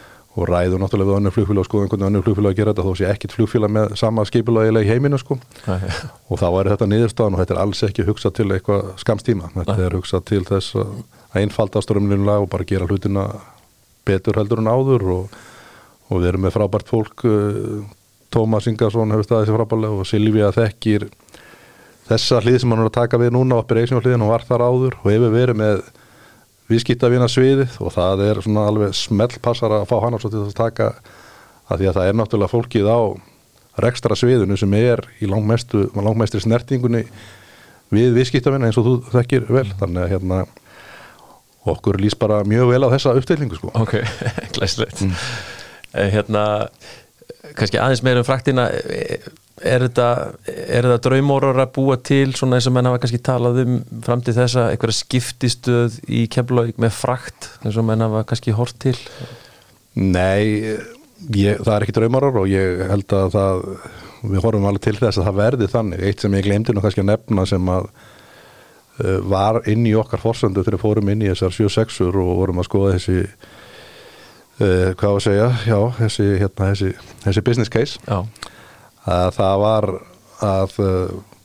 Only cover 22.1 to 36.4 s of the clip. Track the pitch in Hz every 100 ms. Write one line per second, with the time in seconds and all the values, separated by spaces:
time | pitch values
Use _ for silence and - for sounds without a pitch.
22.1 | 113 - 123 110 123 123 110 113 - 120
23.1 | 117 120 123 131 117 - 113 117 127 123
24.1 | 120 107 113 - 120 120 127 131 - 101
25.1 | 107 120 113 123 110 107 98 - - _
26.1 | - - _ _ _ - 113 117 120 123
27.1 | 123 120 127 131 135 127 - 85 - 90
28.1 | 95 101 104 107 107 104 107 101 92 -
29.1 | 104 120 - 120 117 113 107 104 120 117
30.1 | 113 110 107 101 101 113 110 110 - -
31.1 | - - - - _ - 85 95 87 92
32.1 | 110 110 107 98 120 120 113 101 120 107
33.1 | - - _ _ _ _ - 120 - -
34.1 | 107 123 127 95 98 98 104 120 113 -
35.1 | - 104 101 104 117 - 107 98 104 101
36.1 | 110 107 104